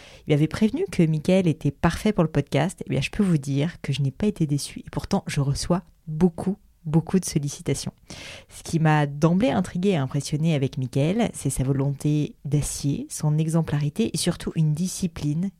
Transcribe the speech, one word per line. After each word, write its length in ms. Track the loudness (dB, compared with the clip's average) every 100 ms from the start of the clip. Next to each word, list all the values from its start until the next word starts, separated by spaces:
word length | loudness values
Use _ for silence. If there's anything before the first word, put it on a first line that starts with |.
| -20 -16 0
Il 60 |
avait 120 | 2 2
prévenu 380 | 2 0 0 -4
que 100 | 2
Mickaël 460 | 2 2 2 4 4
était 240 | 2 -2
parfait 400 | 0 -2 0 0
pour 140 | 2 2
le 40 |
podcast. 540 | 2 0 0 0 -2 -4
Eh 40 |
bien, 100 | -2
je 100 | -2
peux 140 | 0
vous 140 | 2 2
dire 420 | 2 -2 -2 -4
que 120 | -6
je 80 | -2
n'ai 100 | -2
pas 160 | 0 -2
été 180 | 0 0
déçue 360 | 0 -2 -12
et 80 | -10
pourtant, 320 | -8 -2 -2 -2
je 140 | -2
reçois 440 | 0 0 0 -2 -2 _ -10
beaucoup, 500 | 2 2 2 -4 -4 _ _
beaucoup 340 | 0 0 2 -2
de 60 |
sollicitations. 680 | 0 -2 -4 -8 -4 -4 -4 -12 -20 -18 -16 -18 -20
Ce 120 | -18
qui 160 | -4 2
m'a 300 | 4 4 2
d'emblée 440 | 2 4 4 2
intriguée 400 | 0 -2 0 0
et 60 | 2
impressionnée 560 | 0 -2 -2 0 2
avec 240 | 2 0 -2
Mickaël, 540 | -2 0 2 2 0
c'est 160 | 0 -4
sa 140 | -2
volonté 720 | 0 2 0 0 0 0 0 -6
d'acier, 640 | -2 -2 -2 -4 -2 -2 -4
son 280 | -4 0 0
exemplarité 720 | 2 0 0 0 -2 0 -2
et 40 | 0
surtout 340 | -2 -2 -4 0
une 180 | 2
discipline 760 | 2 -2 -4 -6 -4 -4 -2 -4 -6